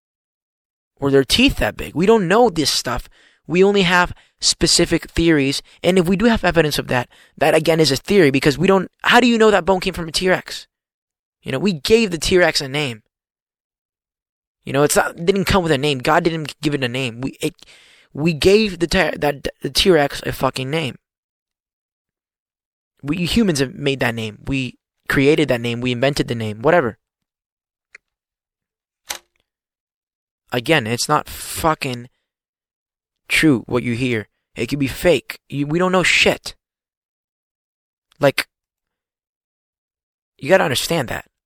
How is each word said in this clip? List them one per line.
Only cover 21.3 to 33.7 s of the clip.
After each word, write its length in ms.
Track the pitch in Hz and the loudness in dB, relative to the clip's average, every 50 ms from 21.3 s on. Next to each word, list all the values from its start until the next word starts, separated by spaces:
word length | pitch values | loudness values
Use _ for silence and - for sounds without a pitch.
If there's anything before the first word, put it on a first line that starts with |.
| _ _ _ _ _ _ _ _ _ _ _ _ _ _ _ _ _ _ _ _ _ _ _ _ _ _ _ _ _ _ _ _ _ _ | _ _ _ _ _ _ _ _ _ _ _ _ _ _ _ _ _ _ _ _ _ _ _ _ _ _ _ _ _ _ _ _ _ _
We 240 | 135 143 156 175 175 | -8 -6 -4 -4 -2
humans 340 | - - 233 226 185 151 135 | 0 0 2 2 2 2 0
have 140 | 139 127 - | -2 -4 -4
made 260 | 151 143 139 139 131 | -6 -4 -4 -2 -2
that 140 | 131 117 117 | -2 -4 -4
name. 280 | 113 110 107 107 - - | -4 -8 -10 -10 -12 -8
We 320 | 139 139 135 127 120 - _ _ _ _ _ _ - | -6 -6 -4 -6 -8 -10 _ _ _ _ _ _ -2
created 400 | - 143 135 143 160 165 151 131 | 0 2 4 4 4 4 2 0
that 120 | 123 117 | 0 -2
name. 200 | 120 120 117 120 | -2 -6 -6 -4
We 120 | 123 127 | -4 -4
invented 340 | 123 117 131 143 143 - 131 | -2 0 0 -2 0 -2 -4
the 80 | 135 123 | -4 -4
name. 280 | 113 110 107 104 110 | -6 -6 -8 -6 -2
Whatever. 360 | 123 156 175 175 131 110 - _ _ _ _ _ _ _ _ _ _ _ _ _ _ _ _ _ _ _ _ - _ _ _ _ _ _ _ _ _ _ _ _ _ _ _ _ _ _ _ _ _ - - - _ _ _ _ _ _ _ _ _ _ _ _ _ _ _ _ _ _ _ _ _ _ _ _ _ - | 0 2 2 2 0 -2 -6 _ _ _ _ _ _ _ _ _ _ _ _ _ _ _ _ _ _ _ _ -20 _ _ _ _ _ _ _ _ _ _ _ _ _ _ _ _ _ _ _ _ _ -14 -14 -14 _ _ _ _ _ _ _ _ _ _ _ _ _ _ _ _ _ _ _ _ _ _ _ _ _ -6
Again, 360 | 123 127 113 147 160 143 110 | -6 -4 0 0 0 0 0
it's 220 | 110 120 - - - | -2 -4 -4 -2 0
not 200 | 151 143 - - | 0 -2 -2 -4
fucking 800 | - - - - - - - 160 156 - - 135 123 120 120 - _ _ _ _ _ _ _ _ _ _ _ _ _ _ _ _ _ _ _ _ _ _ _ - | -12 -14 -14 -12 -8 -4 -2 -2 -2 -2 -4 -8 -10 -10 -14 -20 _ _ _ _ _ _ _ _ _ _ _ _ _ _ _ _ _ _ _ _ _ _ _ -4
true 360 | - - 160 156 127 104 - | -2 2 2 2 2 2 -2
what 160 | - | -4